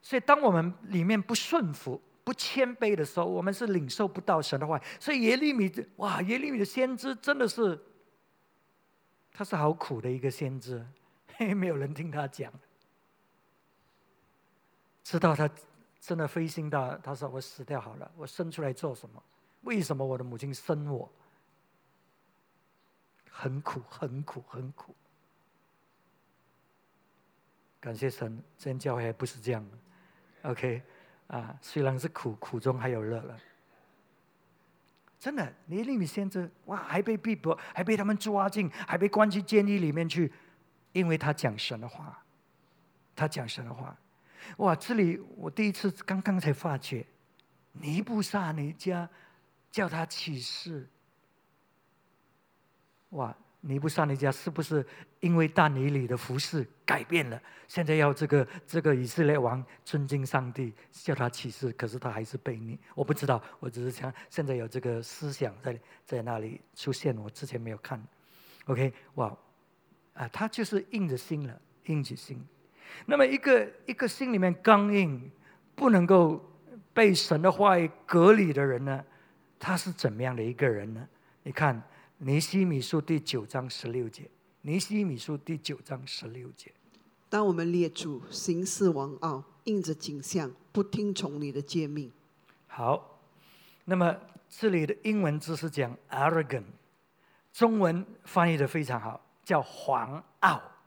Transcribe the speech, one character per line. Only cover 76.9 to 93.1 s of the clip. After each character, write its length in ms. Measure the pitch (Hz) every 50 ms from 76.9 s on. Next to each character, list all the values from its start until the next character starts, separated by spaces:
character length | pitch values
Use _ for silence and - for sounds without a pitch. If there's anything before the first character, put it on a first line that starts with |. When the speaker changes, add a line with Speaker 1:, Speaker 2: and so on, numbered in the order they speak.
| _
Speaker 1:
被 180 | 240 220 208
神 300 | 185 - - - 170 151
的 100 | 165 185
话 260 | - 180 202 202 185 175
语 100 | 170 151 - - -
隔 280 | - - 175 170 196 220
离 200 | 214 196 165 139
的 100 | 139 139
人 220 | 135 127 120 135
呢， 180 | 139 135 135 143 - - - _ _ _ _ _ _ _
他 180 | _ - - 185
是 160 | 175 - 185
怎 220 | 170 - - 127 107
么 80 | 110
样 140 | 127 127 123
的 80 | 117 110
一 100 | 117 123
个 160 | - 143 131
人 240 | 110 101 101 110 110
呢？ 140 | 113 131 - _ _ _ _ _ _
你 100 | _ 143
看 300 | 135 - 156 143 127 113 - - - - - _ _ _
尼 200 | 147 131 139 151
希 240 | - - - 196 190
米 160 | 180 156 135
书 220 | 123 - - 156
第 180 | 147 - 165 147
九 280 | - - - 120 104
章 200 | - - 131 127
十 200 | 127 - - -
六 200 | 117 117 127 120
节， 220 | 113 - - 139 - _ _ _ _ _ _
尼 180 | - 143 156 190
希 240 | 185 - 208 208 208
米 140 | 175 135
书 180 | 117 - - 151
第 220 | 143 143 - 165
九 180 | 147 - - 147
章 280 | - - - 139 123 131
十 220 | 131 - - -
六 200 | 117 117 127 123 127
节。 200 | - - - - _ _ _ _ _ _ _ _ _ _ _ _
Speaker 2:
当 140 | - 208 214
我 80 | 196
们 200 | 175 165 170 170
列 180 | 175 175 170 156
祖 320 | - - - 160 143 123 - -
行 340 | - - - - 170 170 190
事 280 | 185 - - 202 180
王 200 | 160 139 135 139 139 -
傲， 220 | - 160 143 135 139 - _ _ _
硬 180 | 226 208 196
着 100 | 185 156
颈 300 | 156 151 - - 147 143
项， 300 | 135 - - 180 147 127 127 - _ _
不 120 | - 202 196
听 280 | 202 - 220 208 208 185
从 260 | - 190 147 147 147
你 100 | 147 143
的 80 | 120 143
诫 280 | 139 - - 170 156
命。 240 | 143 147 151 139 120 - _ _ _ _ _ _ _ _ _ _
Speaker 1:
好， 520 | _ - - 120 120 143 - - -